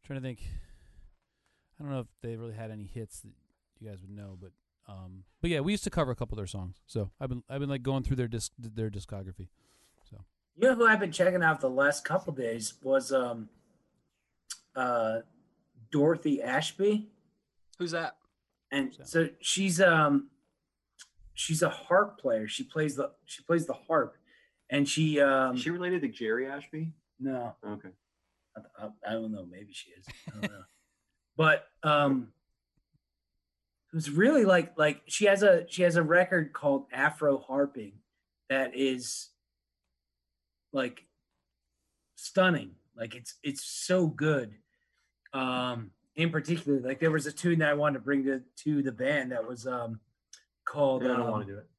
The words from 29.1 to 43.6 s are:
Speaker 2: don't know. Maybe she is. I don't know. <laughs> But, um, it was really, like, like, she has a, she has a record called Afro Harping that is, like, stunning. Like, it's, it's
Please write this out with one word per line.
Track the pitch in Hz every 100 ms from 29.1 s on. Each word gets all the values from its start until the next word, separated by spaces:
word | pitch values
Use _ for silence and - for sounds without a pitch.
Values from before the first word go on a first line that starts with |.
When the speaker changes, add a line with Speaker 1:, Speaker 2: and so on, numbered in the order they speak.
Speaker 2:
don't | 113 110
know. | 107 85
Maybe | 90 104
she | 90 -
is. | - - - -
I | 110
don't | 202
know. | 98 -
<laughs> | _ _ _ _ _ _ -
But, | 156 147 - _
um, | 156 147 143 135 113 _ _ _ _ _ _ _ _ _ _ _ _ _ _ _ _
it | 160
was | 151
really, | 147 226 302 208
like, | 180 160 -
like, | 151 147 -
she | - 202
has | 196
a, | 208 175 170
she | -
has | 175 170
a |
record | 156 175 180 180 156
called | - 147 139 -
Afro | 127 143 - 151 139
Harping | - 135 143 135 104 101 _ _ _ _ _
that | 135 131 127
is, | 135 127 120 - - _ _ _ _ _ _ _ _ _ _ _ _ _ _
like, | 139 123 - _ _ _ _ _ _ _ _ _ _ _ -
stunning. | - - 185 170 101 87 _ -
Like, | 113 123
it's, | - -
it's | 147 135